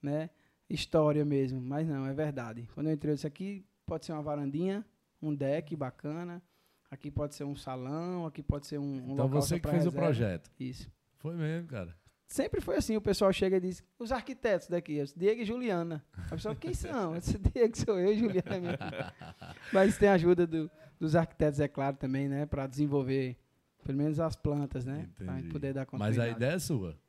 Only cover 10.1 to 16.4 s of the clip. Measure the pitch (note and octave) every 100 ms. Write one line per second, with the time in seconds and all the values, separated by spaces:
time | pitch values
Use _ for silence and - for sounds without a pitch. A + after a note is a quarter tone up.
10.1 | B2 A2+ F2 - _ C3 B2+ - - _
11.1 | _ D3+ E3+ D3+ D#3+ E3+ B2+ F2 E2+ _
12.1 | _ _ - C4+ G4+ D4+ E4+ A#3+ A3 G#3
13.1 | F#3+ G3 F#3 F#3+ F#3+ F3+ F3+ - _ A#3
14.1 | B3+ - B3+ A#3+ F#3 - F3 E3+ D3 C#3
15.1 | - F#3+ A3+ G#3 A#3+ B3 F3+ E3+ D#3 -
16.1 | - - E3